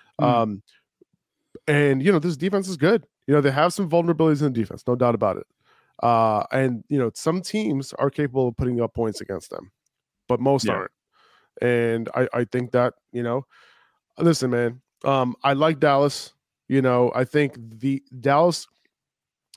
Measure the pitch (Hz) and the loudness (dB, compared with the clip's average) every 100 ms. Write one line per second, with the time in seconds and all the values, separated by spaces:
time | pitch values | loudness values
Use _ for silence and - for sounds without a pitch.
0 | _ - 120 120 110 101 _ _ _ _ | _ -2 2 2 0 -4 _ _ _ _
1 | _ _ _ _ _ - - 147 147 131 | _ _ _ _ _ -10 0 2 4 2
2 | 156 175 170 139 180 196 190 170 156 226 | 2 2 0 -4 -2 -2 -4 0 2 2
3 | - _ - 147 139 135 170 190 180 170 | -2 _ 0 2 2 2 0 0 -2 0
4 | 170 160 160 147 147 117 104 - - 123 | 0 2 2 2 0 -2 -4 -6 -4 0
5 | 123 113 104 90 - _ _ _ _ - | 0 2 0 -2 -10 _ _ _ _ -2
6 | 117 117 113 107 - 131 131 117 - 143 | 2 4 2 0 0 -2 -2 -4 -4 -2
7 | 117 - 160 180 170 214 214 139 135 - | -2 -4 -4 -4 -4 -4 -2 -4 -6 -2
8 | 139 - 147 127 127 117 127 120 113 - | -2 -2 -4 0 -2 -2 -2 -2 -2 -2
9 | 113 101 104 92 - - 95 _ _ _ | -4 -6 -10 -10 -10 -16 -16 _ _ _
10 | _ _ - 120 135 139 110 101 92 _ | _ _ -4 0 2 2 0 -4 -6 _
11 | _ _ _ _ _ - 123 120 117 117 | _ _ _ _ _ -4 0 2 0 -2
12 | 113 - 127 120 120 123 123 123 123 - | -4 -4 -2 -2 -4 -4 -2 0 0 -2
13 | _ 120 120 127 131 _ _ _ _ _ | _ -8 -4 -6 -8 _ _ _ _ _
14 | _ - 170 156 131 120 120 123 _ _ | _ 0 2 2 0 0 -2 -4 _ _
15 | 131 135 123 123 139 139 156 147 147 139 | 0 0 0 -2 0 2 0 2 2 4
16 | 143 - - _ _ _ - 135 127 123 | 2 -2 -14 _ _ _ -2 0 2 2
17 | 123 123 131 147 143 131 113 113 135 139 | 2 0 0 0 -2 -4 -20 -8 -6 -6
18 | _ 127 135 143 175 160 - _ _ _ | _ -4 2 4 2 0 -8 _ _ _
19 | _ _ _ _ _ | _ _ _ _ _